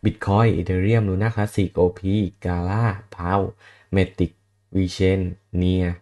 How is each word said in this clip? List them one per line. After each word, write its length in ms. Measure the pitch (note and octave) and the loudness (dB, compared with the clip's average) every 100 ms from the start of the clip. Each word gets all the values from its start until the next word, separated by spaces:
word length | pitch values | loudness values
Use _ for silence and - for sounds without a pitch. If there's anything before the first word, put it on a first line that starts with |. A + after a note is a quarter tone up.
Bitcoin 440 | G#2 - - G2+ A2+ E2+ | -2 -2 0 4 4 2
Ethereum 440 | F2 F#2 G2 A2+ G#2 | -2 0 2 2 2
Luna 200 | F#2 A2 | 0 -2
Classic 360 | A2 G#2 - F#2 - | -2 -4 -2 -2 2
O 20 | F2+ - | 0 0
P 20 | F#2+ G#2 F#2 - | -2 0 -2 -4
Gala 400 | F2+ F2 F2+ G#2 A#2 G2 - | -4 -2 -2 0 -2 -2 -10
Pau 260 | - F2 G2 F#2+ - - - _ | -10 -2 0 -2 -8 -20 -20 _
Matic 360 | F#2+ F2+ - F2 _ _ _ _ | 0 0 0 -4 _ _ _ _
VeChain 460 | F#2 F#2 - F#2+ F#2+ F#2 F2 _ F2+ | -2 -2 0 2 2 -2 -8 _ -2
Near 260 | F2+ F#2 F2+ F2 | 0 2 0 -4